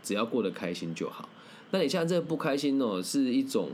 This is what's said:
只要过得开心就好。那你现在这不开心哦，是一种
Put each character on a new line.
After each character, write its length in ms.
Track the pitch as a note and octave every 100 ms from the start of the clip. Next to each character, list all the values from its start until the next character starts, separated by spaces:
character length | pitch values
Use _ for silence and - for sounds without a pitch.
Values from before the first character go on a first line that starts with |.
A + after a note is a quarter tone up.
只 100 | -
要 120 | G2+ A#2
过 180 | C3+
得 80 | F#2+
开 220 | E2+ F2+
心 200 | E2+ E2
就 160 | D#2+ -
好。 200 | - - - - - -
那 100 | F#3+
你 80 | D3
现 100 | F3+
在 60 | E3
这 160 | F3
不 160 | D3+ D#3
开 180 | D#3+ C3+
心 260 | C#3+ C3+
哦， 200 | B2 F#2
是 200 | F2+ C#3+
一 220 | C3 B2+
种 280 | C3+ A2 D#2+